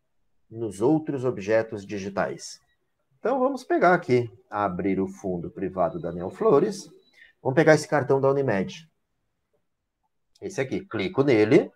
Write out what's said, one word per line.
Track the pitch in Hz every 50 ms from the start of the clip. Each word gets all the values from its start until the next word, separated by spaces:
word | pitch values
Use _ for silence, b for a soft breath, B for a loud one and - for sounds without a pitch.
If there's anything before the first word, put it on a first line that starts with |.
| _ _ _ _ _ _ _ _ _ -
nos | 110 113 117 107 92 92
outros | 110 139 156 151 156 - 143 131 123
objetos | 127 117 104 95 101 110 113 110 113 113 104 98
digitais. | 98 104 98 95 101 98 98 85 65 69 - - - - - _ _ _ _ _ _ _ _ _ _ _ _
Então, | - 208 269 262
vamos | 254 277 277 254 -
pegar | - 349 320 208 175 185
aqui, | 170 - - 123 123 120 113 - - _ -
abrir | 104 104 104 98 90 87 92 98 95 95
o | 95 95
fundo | - - - 95 90 87 85 87
privado | - 90 95 87 92 92 87 80 85 85
da | 76 85
Neo | 85 87 87 95
Flores. | - - 208 220 151 143 196 220 196 - - - - - _ b b b b b b b
Vamos | - 127 131
pegar | 165 156 156 156
esse | 151 - -
cartão | 156 143 127 131 135 135
da | 135 135
Unimed. | 139 143 135 127 104 95 92 - - - - _ _ _ _ _ _ _ _ _ _ _ _ _ _ _ _ _ _ _ _ _ _ _ _ _ _ _ _ _ _ -
Esse | 104 95 - -
aqui, | 139 135 101 92 -
clico | - - - 190 175 - 131 139
nele, | 147 120 107 107 107 139 202 277 - _